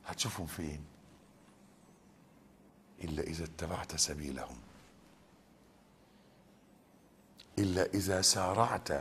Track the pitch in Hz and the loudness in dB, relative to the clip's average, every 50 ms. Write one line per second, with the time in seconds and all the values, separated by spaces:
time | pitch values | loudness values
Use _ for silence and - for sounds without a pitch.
0 | - - - - - 120 - - 87 78 - - 85 78 73 76 73 - - - | -8 -10 -4 -2 -2 -2 -2 -4 -6 -6 -4 -4 -4 -4 -4 -6 -10 -14 -18 -20
1 | - - - - - - - - - - - - - - - - - - - - | -20 -20 -20 -20 -20 -20 -20 -20 -20 -20 -20 -20 -20 -20 -20 -20 -20 -20 -20 -20
2 | - - - - - - - - - - - - - - - - - - - - | -20 -20 -20 -20 -20 -20 -20 -20 -20 -20 -20 -20 -20 -20 -20 -20 -20 -20 -14 -10
3 | 90 82 78 73 71 - 80 80 85 80 80 - 85 82 92 110 - - - 78 | -6 -4 -2 -2 -2 -2 -2 -6 -6 -8 -6 -6 -4 -4 -4 -4 -4 -6 0 0
4 | - - 73 73 73 71 67 64 - - - 58 - - - - - - - - | 2 2 2 -4 -4 -6 -4 -6 -6 -8 -10 -16 -16 -20 -20 -20 -20 -20 -20 -20
5 | - - - - - - - - - - - - - - - - - - - - | -20 -20 -20 -20 -20 -20 -20 -20 -20 -20 -20 -20 -20 -20 -20 -20 -20 -20 -20 -20
6 | - - - - - - - - - - - - - - - - - - - - | -20 -20 -20 -20 -20 -20 -20 -20 -20 -20 -20 -20 -20 -20 -20 -20 -20 -20 -20 -20
7 | - - - - - - - - - - - - 101 95 90 95 90 - - 101 | -20 -20 -20 -20 -20 -20 -20 -20 -20 -8 0 2 2 4 4 4 2 2 2 0
8 | 92 95 95 92 95 - - 101 92 90 95 104 117 120 113 - - - 76 69 | 2 2 2 4 6 6 4 6 4 2 4 4 4 4 2 -2 -2 -2 -2 -2